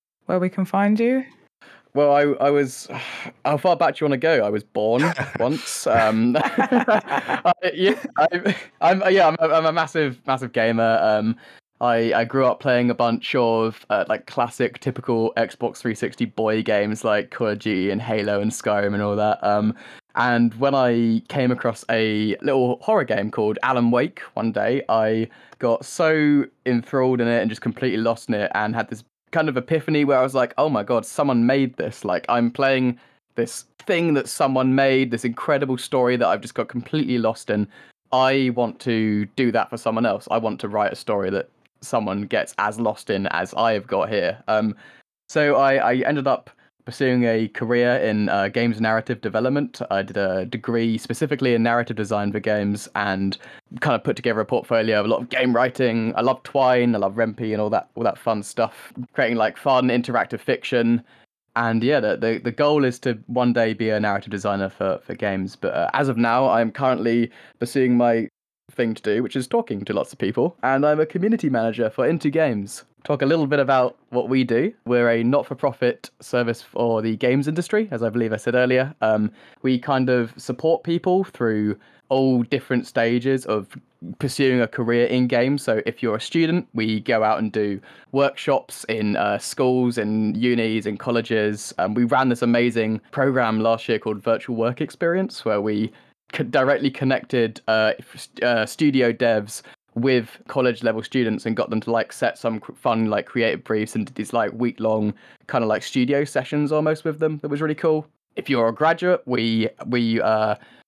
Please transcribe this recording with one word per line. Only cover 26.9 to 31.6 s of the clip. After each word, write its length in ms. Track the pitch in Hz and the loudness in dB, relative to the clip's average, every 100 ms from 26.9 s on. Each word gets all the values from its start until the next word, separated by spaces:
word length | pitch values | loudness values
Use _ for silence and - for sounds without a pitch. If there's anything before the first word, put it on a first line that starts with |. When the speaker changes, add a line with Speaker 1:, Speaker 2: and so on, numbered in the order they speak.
| 135 127 123 | 0 2 2
Speaker 2:
in 80 | 117 | 2
it 140 | 117 | 2
and 80 | 110 | 0
just 120 | 107 | -2
completely 360 | 123 - 131 104 | -6 -2 -2 0
lost 320 | 117 117 - | 0 -2 -2
in 60 | 104 | -2
it 160 | 98 | -2
and 220 | 101 107 117 | -2 -2 -2
had 140 | 113 | -6
this 140 | 110 - _ _ | -10 -18 _ _
kind 180 | 165 156 | -2 0
of 80 | 127 | -2
epiphany 480 | 123 160 160 147 143 | -2 -2 0 2 4
where 140 | 131 | 4
I 40 | |
was 120 | 131 131 | 2 0
like, 180 | 120 - | 0 0
"Oh 120 | 151 | 0
my 140 | 113 | 0
God, 220 | 101 120 - | 0 -2 -2
someone 400 | - 143 117 120 | -2 0 2 4
made 300 | 139 | 2